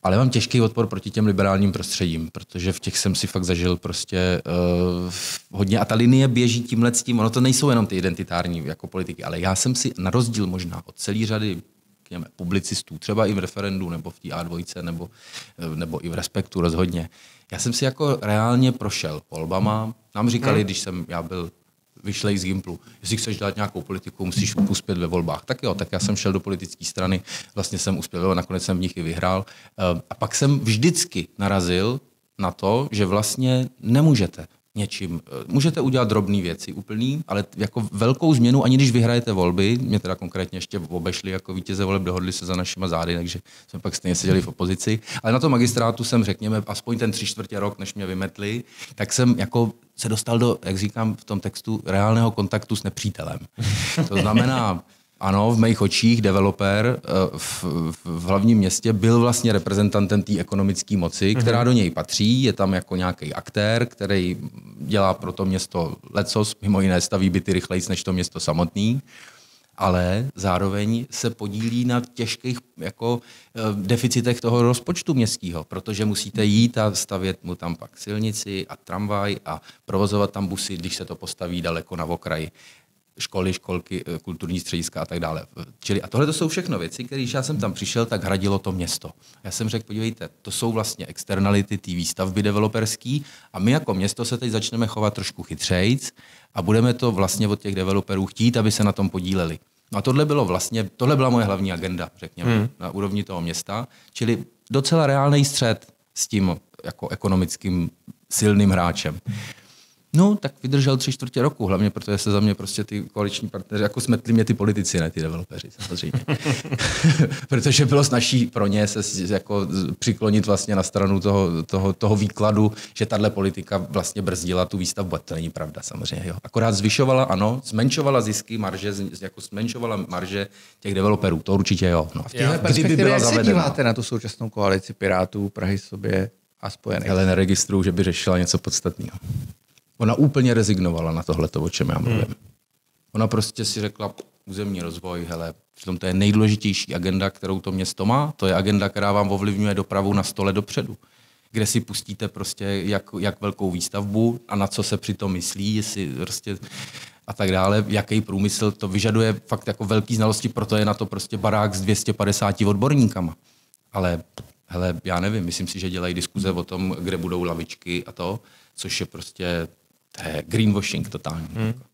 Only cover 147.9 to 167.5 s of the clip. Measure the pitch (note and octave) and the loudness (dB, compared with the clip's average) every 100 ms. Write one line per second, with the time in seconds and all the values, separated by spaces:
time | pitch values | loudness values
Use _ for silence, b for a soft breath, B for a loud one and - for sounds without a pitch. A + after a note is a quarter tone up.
147.9 | - G2 B2+ D3 - F#2+ F2+ F#2+ G#2 G2+ | -2 0 2 0 -2 0 2 4 2 2
148.9 | G#2 G2+ G2+ G2+ G2 G#2 G2 G#2 G2 F#2 | 0 0 2 2 0 0 0 0 0 -2
149.9 | G2 G2 G2+ F#2+ - G2 G2 G2+ - - | 0 2 2 0 -2 0 0 -2 -6 -6
150.9 | - b b b b b A2+ G#2+ A#2 A2+ | -10 b b b b b -4 0 0 -2
151.9 | G#2 - G2+ G#2+ - F#2+ - G2 G2 F#2 | -10 -10 -8 -8 -8 -10 -6 -4 -4 -2
152.9 | G2+ - G2 G2+ - G2+ F#2+ G2 F2+ - | -4 -4 -4 -4 -2 -6 -4 -4 -2 -4
153.9 | G2+ G2+ G#2 A#2 A#2+ - G#2 G2 - G2+ | -6 -2 2 2 0 -4 -2 -2 -2 -2
154.9 | G#2 - G2+ G2+ F2+ E2+ G2 G2 G#2+ G#2 | -4 -4 -4 -2 -4 -4 -4 -2 -2 -4
155.9 | - F2 B1+ F2 - - G2 B B B | -6 -6 -6 -6 -8 -8 -10 B B B
156.9 | B B B - G#2+ G2 F#2 F#2+ G#2 G#2 | B B B -16 -2 0 2 4 4 2
157.9 | G#2 - A2 G#2+ G2 G2+ - A2 G2+ G2+ | 0 2 0 0 0 0 2 0 0 -2
158.9 | F#2+ G#2+ G#2+ A2 G#2+ - A2 - A2 G#2 | 0 2 4 2 0 -4 -6 -4 -6 0
159.9 | G#2+ G2+ A#2 A2 G#2+ A2+ A2 G#2+ G#2+ G#2 | 0 2 2 2 2 -2 -4 0 2 2
160.9 | G2+ G#2+ G2 - G2+ G2+ G#2 G#2+ G2 F#2+ | 0 -4 -6 -8 -2 0 2 2 0 0
161.9 | G#2 - G2+ G2+ G2+ G#2 G2 G2+ G2+ B2 | 0 0 0 0 2 0 2 2 2 4
162.9 | D3 A2+ G2 F2 D#2+ b b b _ _ | 4 4 2 -4 -6 b b b _ _
163.9 | G2+ F2+ E2+ - - - _ _ F2+ F2+ | -2 0 -2 -6 -20 -20 _ _ -4 -2
164.9 | E2+ F#2 F2 F#2+ A2 F2 E2+ F#2 F#2+ F#2 | -2 -2 -2 0 -2 -4 -6 -6 -6 -6
165.9 | F2+ F2+ F2 E2 - G2 F2 E2+ F#2 F#2+ | -4 -4 -4 -4 -4 -2 -2 -4 -4 -4
166.9 | - F2+ F#2 F2 F2+ F2 | -4 -4 -4 -4 -2 -4